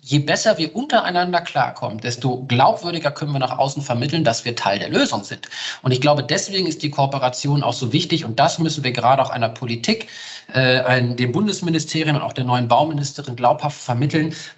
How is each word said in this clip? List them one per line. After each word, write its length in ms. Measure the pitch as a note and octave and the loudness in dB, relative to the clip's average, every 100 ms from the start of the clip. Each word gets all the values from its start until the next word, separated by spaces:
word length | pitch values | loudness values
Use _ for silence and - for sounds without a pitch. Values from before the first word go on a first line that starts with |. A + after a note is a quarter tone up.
Je 160 | - C#3+ | 0 2
besser 400 | C#3 G3+ A3 F#3 | 2 2 2 2
wir 160 | D3+ A3 | -2 -4
untereinander 640 | D4 A#3 F3+ F3 F3+ E3+ | 0 0 2 0 0 0
klarkommen, 560 | - C#3 B2 - A#2+ A2 | -2 -2 -2 -2 -8 -6
desto 460 | B2 - C3 B2+ | -6 -2 -2 -2
glaubwürdiger 640 | - A#2+ C#3 - E3+ E3 D3 | 0 4 4 4 -4 -4 -4
können 220 | C#3+ D3 | -4 -4
wir 80 | C#3 | -2
nach 180 | B2+ A#2 | -2 0
außen 240 | C#3 C#3+ | -2 -2
vermitteln, 420 | C#3 A#2 C#3+ E3 | -4 -2 0 2
dass 220 | A#2+ A2 B2 | 2 0 -4
wir 100 | A#2 | -2
Teil 220 | G2 G2+ | 0 0
der 120 | D#3 | 0
Lösung 340 | G3 C#4 - | 0 0 -2
sind. 260 | - - - - - - | -6 -12 -12 -12 -10 -4
Und 120 | - | 0
ich 60 | B2+ | 2
glaube, 240 | D3 C#3+ | 4 4
deswegen 440 | B2+ F#3+ G3 F#3+ E3+ | 2 -2 -2 -2 -2
ist 160 | D#3 | -2
die 80 | D3 | -4
Kooperation 720 | C#3+ C#3 C#3 B2+ - C#3+ C#3+ | 0 0 0 -2 0 0 2
auch 100 | A#2+ | 0
so 180 | A#2 A#2+ | -2 0
wichtig 320 | C#3 E3+ E3+ | 0 0 -2
und 160 | A2 A#2+ | -2 2
das 200 | D#3+ E3+ | 2 2
müssen 240 | D#3+ D#3 | -2 0
wir 80 | B2+ | -2
gerade 320 | B2 A#2 C3+ | 2 4 4
auch 80 | C3 | 2
einer 180 | A#2+ A2 | 0 -2
Politik, 600 | - A#2+ A#2 D#3 A3 - - - - - | -4 -6 -4 -2 -2 -4 -16 -16 -18 -2
äh, 280 | C3 B2+ B2+ | 2 4 4
ein, 340 | B2+ B2+ A#2+ A#2+ | 4 2 2 0
den 160 | B2 | 0
Bundesministerien 840 | F3+ G#3 F#3 E3+ E3 - D#3+ D#3 C#3+ | 2 0 0 0 0 0 0 2 0
und 60 | |
auch 120 | - | -2
der 100 | - | -4
neuen 240 | B2 B2 A#2+ | 0 0 4
Bauministerin 680 | A#2+ D#3 D3 C#3 - - A#2+ | 4 4 0 -4 -6 -10 0
glaubhaft 460 | B2 D3 D3 - | 0 2 -2 -6
vermitteln, 540 | - A#2+ C#3+ D#3+ D#3 - - | -4 0 2 2 0 -4 -14